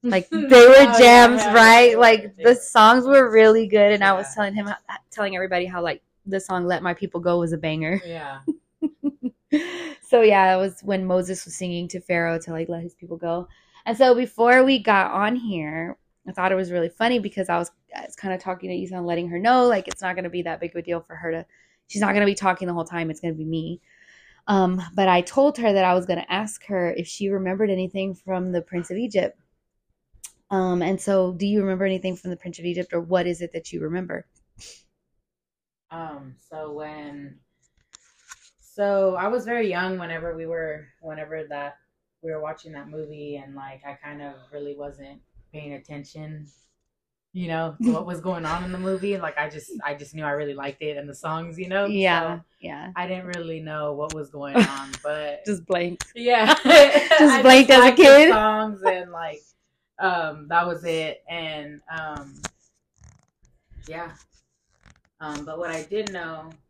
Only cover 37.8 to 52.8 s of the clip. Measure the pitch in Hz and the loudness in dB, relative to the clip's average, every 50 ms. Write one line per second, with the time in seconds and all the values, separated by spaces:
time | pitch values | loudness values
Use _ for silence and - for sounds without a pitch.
37.8 | _ _ _ - _ _ _ _ _ _ - _ _ _ _ _ _ _ _ - | _ _ _ -20 _ _ _ _ _ _ -20 _ _ _ _ _ _ _ _ -6
38.8 | 202 202 202 196 190 190 185 175 185 208 240 247 - 214 233 240 226 202 175 175 | -4 -2 0 0 0 0 -2 -2 -4 -4 -4 -6 -6 -6 -4 -4 -4 -4 -4 -4
39.8 | 185 190 190 185 175 165 165 165 165 170 165 160 165 160 170 165 160 156 151 156 | -6 -6 -8 -10 -10 -10 -12 -10 -10 -10 -10 -10 -10 -10 -10 -8 -8 -10 -12 -14
40.8 | 151 _ _ _ 165 160 156 156 156 151 160 160 156 147 147 143 143 143 - _ | -16 _ _ _ _ -18 -14 -14 -14 -14 -12 -14 -12 -12 -12 -12 -12 -14 -16 _
41.8 | _ _ _ _ _ _ _ _ - 165 156 156 151 151 156 _ _ 160 156 143 | _ _ _ _ _ _ _ _ -14 -12 -12 -10 -10 -12 -14 _ _ -20 -20 -20
42.8 | 143 151 151 156 156 147 151 151 147 147 143 139 135 139 139 139 139 139 135 131 | -20 -18 -16 -16 -16 -16 -16 -18 -16 -14 -14 -16 -16 -20 -20 -20 -20 -20 -20 -20
43.8 | _ 143 139 _ - 147 147 147 143 143 135 135 131 _ 147 147 147 143 143 143 | _ -20 -20 _ -20 -20 -18 -18 -18 -20 -20 -20 _ _ -18 -16 -14 -14 -14 -14
44.8 | 143 143 143 143 139 139 143 _ _ _ _ - _ _ _ 151 147 147 143 135 | -16 -18 -18 -20 -20 -20 -20 _ _ _ _ -20 _ _ _ -20 -18 -18 -18 -18
45.8 | _ _ 147 147 139 - _ 156 156 151 156 151 151 147 _ _ _ _ _ _ | _ _ -18 -18 -18 -20 _ -20 -18 -18 -18 -18 -20 -20 _ _ _ _ _ _
46.8 | _ _ _ _ _ _ _ _ _ _ _ 180 180 165 165 160 165 160 151 - | _ _ _ _ _ _ _ _ _ _ _ -12 -8 -8 -6 -6 -6 -8 -8 -4
47.8 | 233 240 226 160 - 175 180 160 160 190 185 170 165 151 160 175 180 180 185 185 | -2 -2 -2 -2 -6 -10 -12 -10 -8 -8 -8 -8 -8 -8 -8 -8 -8 -10 -12 -10
48.8 | 185 190 190 185 185 202 202 190 170 156 143 147 151 151 147 151 143 - 349 233 | -8 -8 -8 -6 -6 -8 -8 -6 -8 -10 -8 -8 -10 -8 -10 -16 -18 -18 -18 -12
49.8 | - 147 147 143 143 143 - 156 156 147 143 147 151 143 139 139 139 143 139 _ | -12 -12 -12 -12 -16 -18 -16 -10 -8 -8 -6 -6 -8 -10 -10 -12 -12 -14 -12 _
50.8 | 156 151 147 143 143 143 139 - - 160 156 160 165 170 160 165 185 180 185 196 | -12 -12 -10 -12 -14 -16 -18 -14 -10 -10 -10 -10 -10 -12 -14 -14 -12 -8 -6 -4
51.8 | 202 202 208 196 190 185 170 165 165 165 175 170 - _ _ _ - 170 143 143 | -4 -4 -2 -2 0 0 0 0 -2 -6 -8 -10 -14 _ _ _ -18 -18 -16 -16